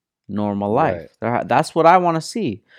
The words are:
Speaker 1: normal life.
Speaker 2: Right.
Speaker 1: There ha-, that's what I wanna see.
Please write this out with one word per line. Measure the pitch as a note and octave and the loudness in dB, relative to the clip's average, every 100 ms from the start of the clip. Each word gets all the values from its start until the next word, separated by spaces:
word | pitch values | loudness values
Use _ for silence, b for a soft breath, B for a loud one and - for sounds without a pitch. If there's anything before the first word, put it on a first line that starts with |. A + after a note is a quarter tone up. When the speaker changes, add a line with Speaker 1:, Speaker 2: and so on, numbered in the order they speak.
| _ _ - | _ _ -12
Speaker 1:
normal | G2 G#2 G2+ G2+ | -6 -4 -2 -2
life. | A2+ D#3+ F2 | 0 0 -4
Speaker 2:
Right. | D2+ - | -10 -8
Speaker 1:
There | A2 | -4
ha-, | A#2+ | -4
that's | F2+ A#2+ D#3 | 0 0 0
what | F3 D#3+ | 2 6
I | F#3 | 6
wanna | F3 E3 | 4 -2
see. | D#3 A#3+ F3+ G2 _ | -4 -6 -6 -6 _